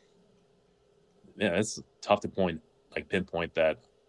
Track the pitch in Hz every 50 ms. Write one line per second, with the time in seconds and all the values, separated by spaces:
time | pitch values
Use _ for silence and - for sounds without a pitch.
0 | _ _ _ _ _ _ _ _ _ _ _ _ _ _ _ _ _ _ _ _
1 | _ _ _ _ - - - - 101 95 85 90 87 - - - 65 - _ _
2 | - - 104 101 - - - - 95 87 82 78 - _ _ _ _ _ - 78
3 | 76 - - 92 87 - - 85 85 78 - 82 80 78 78 - - _ _ _
4 | _